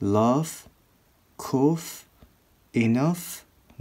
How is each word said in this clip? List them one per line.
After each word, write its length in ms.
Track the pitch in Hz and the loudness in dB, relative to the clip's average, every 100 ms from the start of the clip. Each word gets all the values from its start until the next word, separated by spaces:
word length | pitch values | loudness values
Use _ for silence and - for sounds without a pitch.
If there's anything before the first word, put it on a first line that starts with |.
لاف، 640 | 101 101 117 135 160 - - _ _ _ _ _ _ - | 0 2 2 2 -2 -10 -20 _ _ _ _ _ _ -16
کوف، 640 | - 131 143 165 - - - _ - _ _ _ _ | -4 2 2 0 -6 -18 -20 _ -20 _ _ _ _
ایناف، 720 | 123 113 120 151 175 - - - _ _ - | 0 2 2 2 -2 -8 -16 -20 _ _ -14